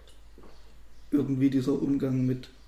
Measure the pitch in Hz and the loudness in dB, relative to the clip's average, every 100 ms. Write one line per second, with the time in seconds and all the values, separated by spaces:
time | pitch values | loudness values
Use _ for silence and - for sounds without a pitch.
0 | - - - - - - - - - - | -20 -18 -18 -18 -16 -16 -16 -16 -16 -16
1 | - - 131 135 135 135 131 139 143 139 | 0 0 2 4 4 4 2 2 2 2
2 | 135 131 127 127 - - | 2 2 2 0 -4 -18